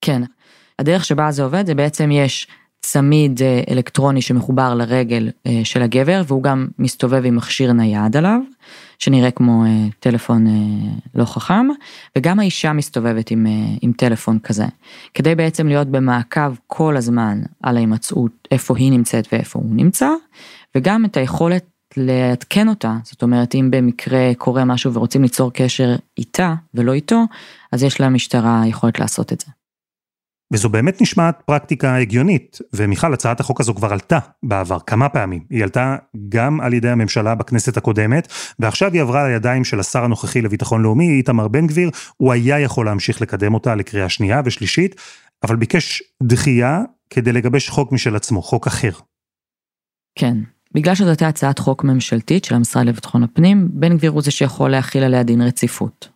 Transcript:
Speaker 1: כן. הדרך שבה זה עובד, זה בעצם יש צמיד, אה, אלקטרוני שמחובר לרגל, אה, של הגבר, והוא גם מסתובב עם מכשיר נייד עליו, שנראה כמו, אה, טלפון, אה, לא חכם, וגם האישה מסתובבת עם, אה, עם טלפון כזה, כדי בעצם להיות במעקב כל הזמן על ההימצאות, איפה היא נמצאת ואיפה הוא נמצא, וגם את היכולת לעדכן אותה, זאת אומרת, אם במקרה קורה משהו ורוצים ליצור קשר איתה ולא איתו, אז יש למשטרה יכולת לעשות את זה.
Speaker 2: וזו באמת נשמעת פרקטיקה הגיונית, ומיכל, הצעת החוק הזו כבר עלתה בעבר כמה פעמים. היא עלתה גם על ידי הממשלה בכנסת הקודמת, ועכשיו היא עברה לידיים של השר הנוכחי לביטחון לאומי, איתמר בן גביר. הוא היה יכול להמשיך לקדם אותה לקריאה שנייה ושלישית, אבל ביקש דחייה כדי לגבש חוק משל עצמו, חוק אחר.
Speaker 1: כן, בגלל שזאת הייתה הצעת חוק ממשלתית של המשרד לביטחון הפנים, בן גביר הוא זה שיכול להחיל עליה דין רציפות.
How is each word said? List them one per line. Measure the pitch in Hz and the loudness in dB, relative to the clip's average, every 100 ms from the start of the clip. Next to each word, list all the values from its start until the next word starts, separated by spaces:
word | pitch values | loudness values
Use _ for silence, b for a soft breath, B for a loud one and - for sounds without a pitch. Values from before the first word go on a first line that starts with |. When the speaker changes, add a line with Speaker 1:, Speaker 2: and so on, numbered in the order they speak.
Speaker 1:
כן. | - 135 123 b b b b b | -2 -2 -4 b b b b b
הדרך | 139 180 | 0 0
שבה | 165 147 151 | 0 0 0
זה | 143 | 0
עובד, | 135 160 196 | -2 -2 -2
זה | |
בעצם | 143 147 151 151 | 0 -2 0 0
יש | 143 139 - - b b _ | 2 0 -2 -12 b b _
צמיד, | - 147 139 151 147 123 | -4 0 4 4 4 2
אה, | 131 127 - | 2 2 0
אלקטרוני | 127 123 - 139 139 | -2 0 0 2 2
שמחובר | 120 127 - 131 131 | 0 -2 0 0 2
לרגל, | 120 117 127 120 117 110 - - | 0 0 0 0 -2 -2 -6 -2
אה, | 117 | -2
של | 113 131 | 0 0
הגבר, | 120 131 135 190 165 | 0 2 2 0 0
והוא | 135 | 0
גם | 135 135 131 - | 0 0 -2 -4
מסתובב | 131 - 127 131 | -4 -2 0 0
עם | 127 120 | 2 0
מכשיר | - - 131 | -2 -2 2
נייד | 120 110 104 107 123 | 4 2 2 0 2
עליו, | 175 226 262 - B B B B | 2 0 -2 -12 B B B B
שנראה | - 135 127 | 2 4 4
כמו, | 123 123 117 | 2 2 4
אה, | 113 110 107 107 | 4 2 0 -2
טלפון, | - 117 - 117 110 | -2 -2 0 2 4
אה, | 107 104 104 104 110 - | 2 0 -2 -4 -8 -8
לא | - | -4
חכם, | 123 - - 190 262 285 B B B - | -2 -4 0 2 2 -2 B B B -2
וגם | 135 202 | 0 0
האישה | 202 - 160 | 0 -2 -2
מסתובבת | 151 143 - 117 113 110 | -2 -4 -2 -2 -2 -2
עם, | 113 110 | 0 0
אה, | 107 107 104 | 0 -2 -2
עם | 123 | -2
טלפון | 120 127 113 - 113 | 0 0 0 0 -2
כזה, | - 101 107 - B B B | -2 -4 -4 -6 B B B
כדי | - 143 | -2 0
בעצם | 165 160 156 156 | 2 0 0 0
להיות | 143 143 | 2 0
במעקב | 135 131 120 120 - 147 123 _ | 0 2 0 -2 -2 -2 -4 _
כל | - 160 147 | -2 0 0
הזמן | 117 120 113 101 - _ | 0 0 0 -2 -6 _
על | 131 120 | -2 0
ההימצאות, | 117 110 - - 117 - - | 0 0 -2 -2 -4 -4 -4
איפה | 131 - 117 | -4 0 0
היא | 131 | 4
נמצאת | 127 117 117 107 | 4 2 -2 -2
ואיפה | 117 117 117 | -4 -4 -6
הוא | 113 | -2
נמצא, | 113 151 196 269 320 _ B B B B | 2 2 2 0 -2 _ B B B B
וגם | 131 139 214 | -2 0 2
את | 220 170 | 0 0
היכולת | 131 113 165 180 175 _ _ - | -2 0 0 0 -4 _ _ -4
לעדכן | 131 127 127 123 - - 220 | 0 0 0 -2 -2 0 2
אותה, | 214 117 110 | 0 -2 -4
זאת | 113 - | -8 -4
אומרת, | 120 123 120 | 0 2 2
אם | 135 131 | 2 2
במקרה | 131 123 120 - 131 127 123 | 2 0 -2 -2 0 2 0
קורה | - 127 | -2 0
משהו | 127 123 131 | 0 0 -2
ורוצים | 117 120 139 | -2 -2 2
ליצור | 131 - 131 | 2 2 -2
קשר | - 127 - 127 120 - - | 0 -2 0 0 0 -4 -12
איתה | - - 185 165 - | -8 -2 -2 -2 -6
ולא | 120 120 | -2 0
איתו, | 135 151 226 226 B B B B | 0 0 2 2 B B B B
אז | 127 | 0
יש | 139 - | 0 2
למשטרה | 135 131 - 127 117 117 113 | 2 2 0 0 2 2 0
יכולת | 113 117 113 | 0 -2 0
לעשות | 110 - - | -4 -4 -6
את | 170 | -6
זה. | - - _ _ _ _ _ _ _ _ _ | -10 -20 _ _ _ _ _ _ _ _ _
Speaker 2:
וזו | 113 117 | -2 0
באמת | 110 131 190 | 2 0 2
נשמעת | 247 - 170 160 | 0 4 0 0
פרקטיקה | - 147 - 151 139 127 | -2 -2 -2 -2 0 0
הגיונית, | 120 117 151 175 - - - | 0 2 2 0 -2 -20 -12
ומיכל, | 98 104 101 165 | -4 -2 0 0
הצעת | 135 117 117 | 0 -2 -4
החוק | 139 131 | -4 -2
הזו | 117 | -2
כבר | 107 107 | -2 -2
עלתה | 98 - 160 - _ | -4 0 -2 -2 _
בעבר | 113 98 90 90 | -4 -4 -2 -6
כמה | - 110 139 | -2 0 0
פעמים. | 139 98 90 - | 0 -4 -8 -6
היא | 123 | -4
עלתה | 101 123 131 135 _ 110 101 | -2 -2 -2 -4 _ -16 -4
גם | 113 127 151 | -2 0 0
על | 127 | 0
ידי | 123 120 | 0 0
הממשלה | 120 107 - 107 | 0 0 0 -2
בכנסת | 113 - 120 120 117 | -2 -2 -2 -2 -2
הקודמת, | - 104 107 139 165 B B B | 0 0 2 0 -2 B B B
ועכשיו | 113 - 196 | -4 0 0
היא | 175 | 0
עברה | 139 131 139 | 0 0 0
לידיים | 117 117 127 | 0 0 0
של | 127 110 | -2 -4
השר | 95 131 | -2 -2
הנוכחי | 120 117 - 127 | 0 -2 -2 -2
לביטחון | 113 104 - 113 | -2 -2 -2 2
לאומי, | 110 110 175 | 2 2 2
איתמר | 143 123 120 107 | 2 2 0 2
בן | 120 165 | 0 0
גביר. | 151 180 B B _ | 0 -2 B B _
הוא | 123 | 2
היה | 123 120 147 | 2 2 2
יכול | 139 - 110 | 0 -2 -2
להמשיך | 104 - 117 | -2 -4 -4
לקדם | 110 101 104 | -4 -2 0
אותה | 110 127 | 0 0
לקריאה | 110 98 101 92 | -2 -4 -4 -4
שנייה | - 101 123 | -2 0 0
ושלישית, | 131 - 98 - 185 - B B B _ | 0 -4 -4 0 0 -2 B B B _
אבל | - 113 | -2 0
ביקש | 110 180 - - - _ | 0 0 -2 -8 -12 _
דחייה | 123 120 143 120 120 160 240 _ _ | 2 2 4 2 2 0 -4 _ _
כדי | - 120 | -2 0
לגבש | 120 120 131 - | 0 2 0 -2
חוק | - 135 | -4 -2
משל | 131 - 104 | 0 -2 -4
עצמו, | - 95 | -2 -4
חוק | - 117 - | -2 -2 -2
אחר. | - 113 87 - _ _ _ _ _ _ _ _ _ _ | -2 -4 -4 -16 _ _ _ _ _ _ _ _ _ _
Speaker 1:
כן, | - 127 110 110 _ _ | -4 -2 -2 -4 _ _
בגלל | 151 156 | -2 0
שזאת | 185 190 | 2 2
הייתה | 156 160 | 2 0
הצעת | 151 139 139 | 0 -2 -2
חוק | - 135 | -2 0
ממשלתית | 139 131 120 117 - 170 | 0 0 0 -4 0 -2
של | - | 0
המשרד | 123 117 - 120 | 0 0 0 0
לביטחון | 117 - 127 | -2 -2 0
הפנים, | 120 - 170 202 180 | 0 4 4 4 2
בן | 165 165 170 | 0 2 2
גביר | 160 | 2
הוא | 151 | 0
זה | 139 | -2
שיכול | - 139 - 135 | 0 -2 0 0
להחיל | 135 127 135 | 0 0 0
עליה | 135 123 | 2 2
דין | 120 117 | 2 2
רציפות. | 120 123 120 - 101 - - | 2 0 -4 -4 -8 -8 -20